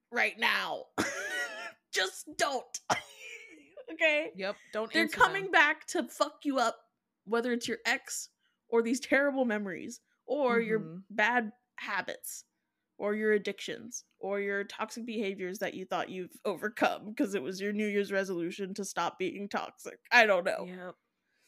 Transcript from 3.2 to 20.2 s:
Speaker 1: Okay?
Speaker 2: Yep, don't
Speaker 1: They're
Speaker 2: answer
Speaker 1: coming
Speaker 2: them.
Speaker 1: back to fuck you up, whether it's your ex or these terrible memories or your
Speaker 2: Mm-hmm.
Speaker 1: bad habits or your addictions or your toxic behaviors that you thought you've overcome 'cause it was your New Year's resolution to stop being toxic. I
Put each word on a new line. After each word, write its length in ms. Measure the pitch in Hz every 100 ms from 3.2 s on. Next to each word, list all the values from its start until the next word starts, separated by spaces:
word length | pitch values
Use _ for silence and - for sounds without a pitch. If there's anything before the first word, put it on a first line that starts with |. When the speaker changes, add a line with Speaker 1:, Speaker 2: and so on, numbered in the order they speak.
| 480 453 440 311 285 - 508
Speaker 1:
Okay? 400 | 330 320 302 320
Speaker 2:
Yep, 220 | 185 190 208 -
don't 200 | 214 220
Speaker 1:
They're 100 | 320
Speaker 2:
answer 140 | 330 330
Speaker 1:
coming 240 | 381 381
Speaker 2:
them. 80 | 381
Speaker 1:
back 340 | 339 294 302 -
to 200 | 349 247
fuck 300 | - 294 -
you 140 | 294 262
up, 180 | 233 - _ _ _ _ -
whether 260 | 233 247
it's 160 | 240 240
your 100 | 226 -
ex 440 | 262 - - - _ _ _ -
or 140 | 233
these 160 | 226 254
terrible 460 | - 269 285 269
memories 560 | 247 214 196 165 - 233 _ _ -
or 320 | 277 262 233
your 220 | 226 220
Speaker 2:
Mm-hmm. 160 | 160 170 190
Speaker 1:
bad 420 | 208 214 247 220 - _ -
habits 680 | - 202 - - - - - _ _ _ _ -
or 160 | 202
your 180 | 214 214
addictions 680 | 208 196 196 - 156 - - - -
or 220 | 190 202
your 240 | 202 202
toxic 420 | 202 - 220 - 233
behaviors 540 | 220 202 196 180 190
that 140 | 185
you 100 | -
thought 240 | 185 175 -
you've 240 | 185 175 -
overcome 720 | - 170 214 - 190 90 202
'cause 200 | 220 247
it 80 | 196
was 180 | 131 185
your 120 | 202
New 140 | 208 214
Year's 240 | 202 196
resolution 640 | 196 196 180 170 202 190
to 100 | 202
stop 320 | 190 - 170 -
being 320 | 185 - 202
toxic. 520 | - - - - - -
I 160 | 240